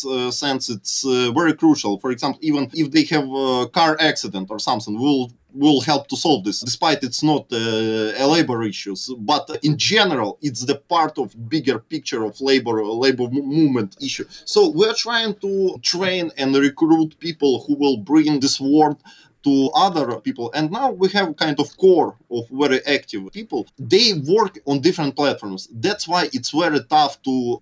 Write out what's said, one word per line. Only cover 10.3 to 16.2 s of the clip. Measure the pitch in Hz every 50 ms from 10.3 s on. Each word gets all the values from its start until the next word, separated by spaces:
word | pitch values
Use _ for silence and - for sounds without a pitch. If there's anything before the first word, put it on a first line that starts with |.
| - - 151
it's | 147 123 117 127 123
the | 139 - - _ 175
part | 165 160 151 - - 123
of | 101 - 117 117 110 147
bigger | 160 120 135 120 110 - _ 160
picture | 151 127 - 139 117 113 104
of | 104 - 135 135
labor, | 135 131 113 117 113 110 107 104 113 117 131
labor | 135 131 120 123 120 123
mo-, | 143 139 135 143 160
movement | 156 143 127 120 104 95 - _ - 269
issue. | - - - - - - - - -
So | 214 202 165 147 156
we're | 208 220 233 - -
trying | 226 240 226 226 220 202 - -
to | 196 196 196 190 185 160 127 - - -
train | 170 190 185 185 180